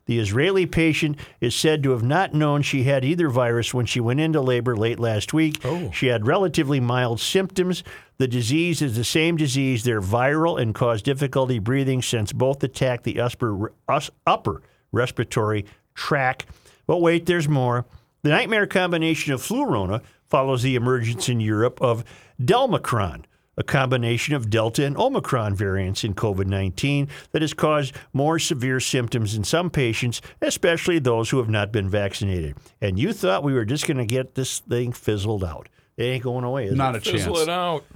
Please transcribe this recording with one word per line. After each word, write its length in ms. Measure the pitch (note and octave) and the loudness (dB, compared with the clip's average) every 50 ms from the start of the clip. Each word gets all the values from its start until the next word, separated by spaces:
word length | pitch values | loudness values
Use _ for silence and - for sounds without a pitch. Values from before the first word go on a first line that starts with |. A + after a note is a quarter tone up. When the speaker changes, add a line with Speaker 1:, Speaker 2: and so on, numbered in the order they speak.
| _ | _
Speaker 1:
The 140 | - A#2+ A#2 | -2 0 0
Israeli 460 | A2 F#2+ G2+ B2 D3+ F#3+ G3 F#3+ F3+ | 0 0 0 2 2 2 2 2 0
patient 520 | - - E3+ E3 D#3+ D3 - E3 D3 D3 - - - - _ | 2 2 2 4 4 2 2 0 -2 -2 -6 -10 -16 -6 _
is 160 | A#2 A#2+ - | -2 -2 0
said 280 | - - D#3 D#3 D3+ C#3 | 2 2 2 2 2 2
to 80 | C3+ | 2
have 120 | B2+ A#2+ A2 | 2 2 2
not 300 | B2 D3 F3+ G3 E3 D3+ | 2 2 2 0 0 2
known 280 | D3+ D3+ D3 C#3+ D3 | 2 2 2 2 2
she 220 | C#3 - - C#3 A#2+ | 0 0 0 2 2
had 220 | C#3 C#3+ C3+ B2+ | 2 2 2 2
either 240 | C3+ F3 F3 E3+ D3 | 0 0 2 0 2
virus 440 | A#2 B2+ B2 A#2 A#2 A#2 A2+ - - | 2 2 2 2 2 0 0 -2 -2
when 120 | B2 A#2 | -2 -2
she 140 | - - B2+ | 0 0 0
went 180 | A2+ A#2 B2+ D3 | 0 0 2 2
into 220 | D#3 D#3+ D#3 D3+ | 2 2 2 2
labor 340 | C3 B2+ B2 A#2+ A#2 B2+ A#2+ | 2 2 2 2 2 0 0
late 240 | G2+ A2 A#2 A#2 - | 2 0 0 0 0
last 340 | A#2 A2+ A2 G#2+ - - - | 0 0 0 -2 -2 0 0
week. 280 | D#3 D#3+ D#3 D3+ - - | 2 2 2 0 -2 -4
Speaker 2:
Oh. 280 | B2+ D#3+ F3+ F3 G2 | -4 -4 -4 -4 -6
Speaker 1:
She 160 | F2 - C#3+ | -4 0 2
had 180 | B2 A#2+ A2 G#2 | 2 2 2 2
relatively 520 | A#2+ D#3+ G3+ F#3+ F3 C#3+ E3 D3+ C3 D3 C3+ | 2 2 2 2 2 2 0 0 2 0 0
mild 400 | A#2+ A#2+ B2 B2+ B2 A#2 A#2 A2 | 0 0 0 0 0 0 -2 -2
symptoms. 600 | - - - F#3+ F#3+ F3 - F#3+ F3 F#3 F3+ - - - - - - _ _ | -2 0 0 0 0 0 -2 0 0 0 -2 -4 -8 -12 -18 -20 -20 _ _
The 100 | - C3 | -2 0
disease 540 | B2 A#2 B2+ A#2 G#2+ C#3+ D#3+ E3+ F3 D#3+ C#3 | 0 0 0 0 0 2 2 2 0 0 0
is 160 | D3+ C3+ G#2+ | -2 -2 0
the 60 | A#2 A#2 | -2 -2
same 320 | - - D#3+ D#3 E3+ E3+ | 0 2 2 2 2 2
disease. 460 | D#3 D#3 C3+ A#2+ C#3 C3+ C3 C3 A2 A2 | 2 0 0 0 0 0 0 0 0 0
They're 160 | B2 A2+ G#2+ | 0 0 0
viral 580 | F#2+ F#2+ G#2+ A#2+ B2 C#3 D3 D#3 E3 E3+ E3+ - | 0 0 0 2 2 2 2 2 0 0 0 0
and 160 | B2+ A2+ G#2 | -2 -2 0
cause 260 | - B2+ A#2+ A#2 G#2+ - | 0 0 0 0 0 0
difficulty 560 | C#3+ C3+ C3+ D3 C3 - C#3 C3 B2+ B2+ A2+ | -2 -2 0 -2 -2 0 0 0 0 0 -2
breathing 420 | F#2+ A#2 C3 C#3 C3+ C3 C3 B2+ | 0 0 0 0 0 0 0 0
since 320 | - - - A2+ G#2 - - | -2 -2 -2 -2 -2 -2 -2
both 280 | A2+ B2+ C3+ C#3 C#3 - | 0 0 0 0 0 -4
attack 400 | B2+ - - C3+ C3 B2 A#2+ - | -4 -2 -2 -2 -2 -2 -2 -4
the 180 | B2 - - | -4 -2 -2
usper-, 500 | A#2+ A#2+ - - B2 A2+ G#2 F#2 G#2+ - - _ _ | -2 -2 -2 -4 -4 -2 -2 -4 -4 -6 -8 _ _
us-, 220 | - C3 D3+ D3 - - _ _ | -2 -2 -2 -2 -6 -12 _ _
upper 340 | E3 G3 F#3+ - G#2+ D#2+ C#2+ - _ _ _ _ _ | 0 0 0 -2 -4 -6 -6 -10 _ _ _ _ _
respiratory 760 | - G#2+ B2 B2 - - A2+ - - B2+ G#2+ G#2+ G#2+ G#2 G2 - - _ _ _ _ | -2 0 0 0 -2 -4 -4 -2 -2 -2 0 0 -2 -4 -6 -8 -16 _ _ _ _
tract. 520 | - - - D#3+ C#3+ C3 B2+ C3 - - - - - _ - - _ _ | -10 -4 -2 0 0 0 0 -2 -4 -10 -16 -20 -20 _ -20 -20 _ _
But 100 | - D#3 F3+ | 0 0 4
wait, 260 | E3+ E3 E3+ E3+ E3+ | 4 4 2 2 2
there's 200 | F3 F3 F3 D3+ | 0 0 2 2
more. 380 | D3 D3+ C3+ B2+ B2 A#2+ B2 A#2+ - - - _ _ _ _ - | 2 2 2 2 2 0 -2 -4 -6 -12 -20 _ _ _ _ 0
The 60 | C#3+ | 2
nightmare 360 | D#3 G#3 A#3+ F#3+ A3+ G#3+ G3+ | 2 2 2 2 2 0 0
combination 640 | - - G3 F#3 F3 E3+ E3 D#3+ E3 D#3+ D3+ - D3+ | 2 2 0 2 2 2 2 2 0 0 0 0 -2
of 100 | C3+ B2 | -2 -2
Flurona 600 | - - G3+ C4 D4 A#3+ C#3+ G#2+ F#2+ F2+ G2+ A#2 - - _ _ _ | -2 -2 -2 0 0 0 0 0 0 -2 -2 -4 -6 -10 _ _ _
follows 340 | _ - C#3 C3+ C3+ C3 A#2+ A#2 | _ 0 2 2 2 0 0 0
the 120 | C3+ C3 | 0 0
emergence 540 | A#2+ A#2 B2+ B2+ B2 A2+ A2+ A#2+ - - - | 2 2 2 0 0 0 -2 -4 -2 -2 -2
in 100 | B2 A#2 | 0 0
Europe 400 | A2 G#2+ G#2+ G#2 A2+ B2+ - - | 0 0 2 2 2 0 0 0
of 220 | C3+ B2 A#2 A2+ - - - - - - _ - B2 | 0 0 0 -2 -4 -10 -18 -20 -20 -14 _ -2 2
Delmicron, 800 | B2+ G3+ B3 C#4 B3 E3+ C3+ - - B2 A2+ G2 E2+ D2+ - - _ _ _ _ _ _ | 2 4 4 4 2 0 0 0 -2 0 0 0 -2 -4 -10 -16 _ _ _ _ _ _
a 80 | - G#2+ | -6 -2
combination 720 | - - C#3 C3 B2 C3 B2 A#2 A2+ A#2+ A2+ - - D3+ | 0 0 0 2 2 0 0 0 0 0 -2 -2 -2 -2
of 140 | D#3+ A#2 G#2 | -2 0 0
Delta 360 | G#2 A2 A2 A2+ - - C#3+ | 0 2 0 0 0 0 0
and 120 | C#3 C#3 | 0 0
Omicron 580 | - G#3+ C4 C#4 G#3 - - - A#2+ G#2+ G#2 G2 | 0 0 0 0 -2 -2 -2 -2 0 0 0 -2
variants 480 | F#2 G#2+ G2 F#2+ G2 F#2+ F#2 G2 - - | 0 0 0 0 0 -2 -2 -2 -2 -4
in 100 | A2 F#2+ | -4 -2
covid 320 | - - G#2+ G2 F#2 G2 | -2 -2 0 0 0 0
nineteen 600 | F#2+ G2 G2 G2 F#2+ F2+ - - C#3 C#3+ C#3+ C#3+ C#3+ - - - - | 0 0 0 -2 -2 -2 -2 -2 0 0 0 -2 -4 -6 -14 -8 -6
that 100 | - D3 | -2 -2
has 120 | D#3 D3+ - | -2 -2 0
caused 420 | - F3 D#3 D3+ D3+ C#3+ B2+ - - - - | 0 2 2 2 2 0 -4 -8 -14 -12 -4
more 260 | - B2+ C#3 D#3 E3 | -2 0 2 2 2
severe 440 | D#3+ - - E3 B2+ A#2 C3 C3 C3 | 0 0 -2 -2 -2 0 0 0 0
symptoms 540 | B2 - - C3 A#2+ A2+ - A#2+ A2 G2+ A2 | 0 0 0 0 0 0 0 -2 -2 0 -2
in 100 | A2 G2+ | -2 0
some 240 | - - D#3+ F3+ E3+ | 0 0 0 0 0
patients, 520 | - D3+ C3 A#2 A2+ - B2+ A#2+ A#2 - - - - - | 0 0 0 0 0 0 -2 -2 -4 -6 -10 -16 -8 -4
especially 580 | - D4+ - - - F3 E3+ E3 - F3+ F3 E3 | -2 -2 0 0 2 2 2 2 2 2 2 2
those 300 | C3 B2 A#2 A2+ A2+ - | 2 2 2 2 2 2
who 80 | C#3+ | 0
have 100 | C3 A#2 | 0 2
not 240 | A2 A2 G#2 G#2 G2+ | 2 0 0 0 0
been 160 | A2 G#2+ F#2+ F#2+ | 0 -2 0 0
vaccinated. 680 | G2+ G#2 G2+ G2 - - G#2 G2 F#2 F2+ D#2+ D2 C#2+ - - - _ _ | 0 0 0 -2 -2 -4 -2 -2 -2 -2 -2 -4 -8 -10 -16 -20 _ _
And 180 | G#2+ G2+ F#2 F#2+ | -2 -2 0 0
you 140 | C#3+ G#3+ A#3 | 0 0 0
thought 280 | - - F3+ F#3+ F#3 | 0 0 0 0 0
we 120 | C#3+ C#3+ C3+ | 0 0 0
were 100 | B2 A2 | 0 0
just 240 | G2+ C#3 D3 - | 0 -2 -2 -2
gonna 180 | - D3+ B2+ A#2+ | -2 -2 0 0
get 300 | G#2 B2+ C3 B2+ - - | 0 0 0 -2 -4 -4
this 240 | C3 C3 - - - | -6 -4 -4 -6 -8
thing 320 | - - B2 A#2+ B2 A#2+ | -6 -4 -2 -2 -2 -4
fizzled 540 | A#2+ - - - G#2+ G2+ G2 A2 A2+ G2 F#2 | -6 -4 -2 -2 -2 0 -2 -2 -2 -2 -4
out. 240 | E2+ D2+ - - - _ _ _ _ _ | -6 -8 -12 -16 -20 _ _ _ _ _
It 80 | - A#2 | -4 -2
ain't 200 | B2 C3 B2+ A#2+ | -2 -2 -2 -4
going 200 | B2+ A#2+ B2+ B2 | -4 -4 -4 -4
away, 220 | B2 C3 C#3 A#2 | -4 -4 -4 -2
is 100 | G2 - | -2 0
Speaker 3:
Not 200 | C#3 C3+ C3 A#2+ | 0 0 0 -2
Speaker 1:
it? 120 | G#2+ A2+ | -2 -2
Speaker 3:
a 40 | - | -2
Speaker 2:
Fizzle 240 | - G#2 F#2+ - - | -2 0 0 0 0
Speaker 3:
chance. 120 | E3 D#3 | 0 0
Speaker 2:
it 20 | D#3+ | 0
out. 360 | F3 F3+ F3 F3 E3 C#3+ - _ - | 0 -2 -2 -2 -2 -4 -6 _ -20